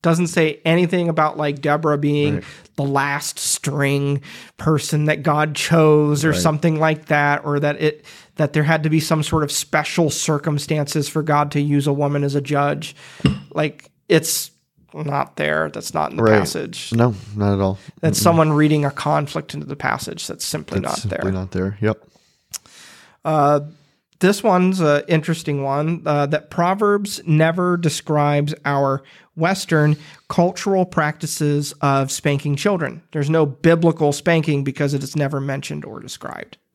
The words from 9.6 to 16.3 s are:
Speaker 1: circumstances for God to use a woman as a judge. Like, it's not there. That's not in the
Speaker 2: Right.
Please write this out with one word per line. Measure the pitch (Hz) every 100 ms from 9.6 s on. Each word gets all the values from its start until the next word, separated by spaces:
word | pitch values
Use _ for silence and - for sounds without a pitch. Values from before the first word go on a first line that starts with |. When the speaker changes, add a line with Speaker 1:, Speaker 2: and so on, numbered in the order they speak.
| - 156 151 - 160
Speaker 1:
circumstances | - - 147 160 147 - 156 147 156 143
for | 160
God | 156 147 147
to | 147
use | 147 143 139
a |
woman | 143 143 143
as | 143
a | 143
judge. | 135 143 143 147 156 - - - - - -
Like, | - 151 - _ _ _
it's | 160 156 - - _ _ _ _
not | 151 151 143 139 -
there. | 151 156 160
That's | 165 -
not | 80 76
in | 87
the |
Speaker 2:
Right. | 113